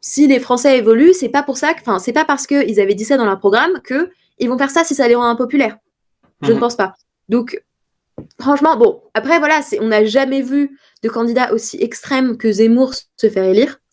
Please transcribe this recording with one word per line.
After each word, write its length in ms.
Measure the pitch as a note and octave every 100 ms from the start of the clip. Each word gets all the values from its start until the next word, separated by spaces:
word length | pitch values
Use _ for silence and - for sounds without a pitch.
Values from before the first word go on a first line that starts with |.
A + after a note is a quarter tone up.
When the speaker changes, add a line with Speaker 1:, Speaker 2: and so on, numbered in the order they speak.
Speaker 1:
Si 260 | - - D4
les 120 | C4
Français 380 | B3+ A#3+ C#4 B3+
évoluent, 360 | G#3+ A3+ D#4
c'est 160 | F#4 B3
pas 140 | C#4+
pour 120 | C#4+ B3+
ça 180 | D4+
que, 60 | E4
enfin, 200 | - G3
c'est 120 | -
pas 140 | A#3+ D#4
parce 200 | C#4+ -
qu'ils 360 | C#4+ G#3+ G#3
avaient 140 | G3 G3+
dit 100 | A3
ça 100 | C4+
dans 100 | A3
leur 140 | F#3+
programme 400 | G3+ G#3+ D#4 F4+ -
que 240 | C4 F4+ _ _ _
ils 100 | B3
vont 80 | B3
faire 120 | C#4
ça 140 | D4+
si 100 | E4
ça 140 | C#4 B3
les 80 | A#3+
rend 120 | A#3+
impopulaires. 500 | A#3 B3 C#4+ A#3+ - _ _ _ _ _ _
Je 80 | -
Speaker 2:
Mhm. 60 | A3+
Speaker 1:
ne 40 |
pense 160 | A#3+ A#3+
pas. 180 | F#3+ - _ _ _
Donc, 360 | A3+ B3 - _ _ _ _ _ - - _
franchement, 380 | C4 C#4+ D4+ C#4
bon, 240 | A#3 - _ A3
après, 240 | A#3+ E4
voilà, 240 | D4 D#4
c'est, 160 | D4 -
on 80 | A3
n'a 180 | G#3+ G#3+
jamais 360 | A#3 C4+ C4+
vu 360 | B3+ C#4 C#4+ C#4 _ _
de 80 | A3
candidat 440 | A3+ A#3 A#3+ B3
aussi 240 | A3+ - -
extrême 560 | A#3 - - C4 C4 A3+
que 140 | A3+
Zemmour 420 | G3+ A3+ A#3 C4
se 360 | C4 _ _ A3
faire 160 | G3 F#3
élire. 340 | F#3+ C#4+ - _